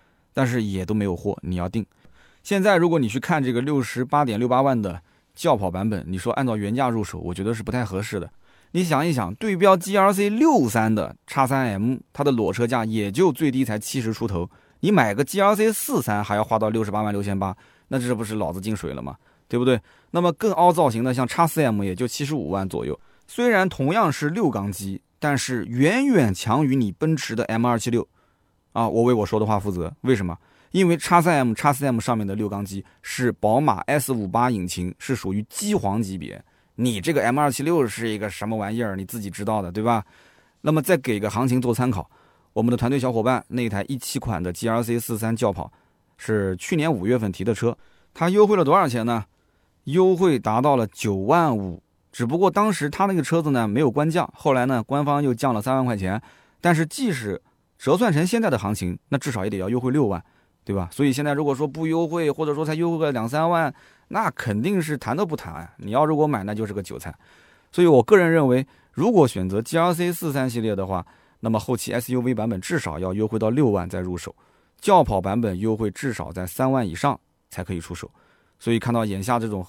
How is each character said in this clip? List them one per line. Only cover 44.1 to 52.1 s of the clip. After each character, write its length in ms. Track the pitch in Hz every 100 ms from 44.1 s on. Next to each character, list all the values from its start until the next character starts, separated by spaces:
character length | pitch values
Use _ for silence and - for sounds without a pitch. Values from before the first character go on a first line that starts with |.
| 127
款 240 | 123 95
的 100 | 87
G 160 | 90 113
L 140 | 113
C 160 | 113 117
四 180 | - 110
三 180 | 110 113
轿 160 | 113
跑 200 | 87 - - _ _ _ _
是 380 | - 110 95 92
去 180 | - 170
年 160 | 156
五 140 | 120 92
月 100 | 123
份 140 | 107
提 120 | 90
的 120 | 98 107
车， 200 | 113 - - _ _
它 160 | - 165
优 160 | 196 208
惠 100 | 208
了 80 |
多 140 | 143 180
少 100 | 170
钱 160 | 117
呢？ 220 | 113 117 104 _ _ _ _ _ -
优 300 | 160 185 180
惠 220 | 185 131
达 240 | - 110
到 140 | 143 135
了 100 | 110
九 300 | - 110 95
万 420 | 98 165 165 113
五， 240 | 98 85 _ _ _